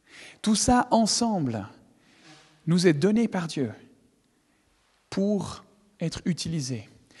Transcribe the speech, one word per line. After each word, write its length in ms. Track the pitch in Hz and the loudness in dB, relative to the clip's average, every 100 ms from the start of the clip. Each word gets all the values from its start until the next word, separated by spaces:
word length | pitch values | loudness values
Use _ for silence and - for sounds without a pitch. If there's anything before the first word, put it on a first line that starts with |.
| _ - - - - | _ -20 -20 -6 0
Tout 80 | |
ça 340 | 214 - 247 - | 2 4 2 4
ensemble 760 | 226 220 - 233 202 135 113 92 - _ _ _ _ - - - _ - | 2 2 2 0 0 -2 -4 -8 -14 _ _ _ _ -20 -20 -20 _ -2
nous 180 | 180 180 | 2 4
est 80 | |
donné 340 | 151 185 214 226 | 4 2 2 0
par 200 | 196 165 | -2 -6
Dieu 240 | 151 120 - - _ _ _ _ _ _ _ _ _ _ _ _ | -4 -4 -6 -20 _ _ _ _ _ _ _ _ _ _ _ _
pour 560 | - 196 208 165 - - _ _ _ | -2 0 0 -4 -12 -20 _ _ _
être 220 | 165 - - | -6 -4 -4
utilisé, 640 | 160 170 165 127 120 107 - _ - | -4 -4 -6 -6 -8 -10 -20 _ -20